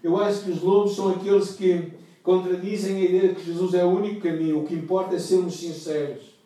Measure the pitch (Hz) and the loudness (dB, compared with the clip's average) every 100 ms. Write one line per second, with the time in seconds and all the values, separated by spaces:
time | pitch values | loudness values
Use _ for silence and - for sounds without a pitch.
0 | 170 190 208 196 190 160 185 202 202 196 | 0 2 2 -2 -4 -2 2 4 2 0
1 | 196 180 196 196 - - 185 175 160 - | -2 -2 2 2 2 0 2 2 -2 -14
2 | - _ - 185 180 180 190 208 190 190 | -20 _ 2 2 2 -4 -4 -4 -2 0
3 | 180 185 185 - 170 170 185 180 175 190 | 2 4 4 0 -6 -4 0 2 4 2
4 | 208 208 175 160 160 151 151 165 - 185 | 0 -2 -4 -2 0 -2 -2 -6 -2 -2
5 | 185 170 143 185 175 - 170 151 156 151 | 0 -4 2 2 2 -6 -10 -10 -6 -4
6 | 143 127 - _ | -4 -8 -16 _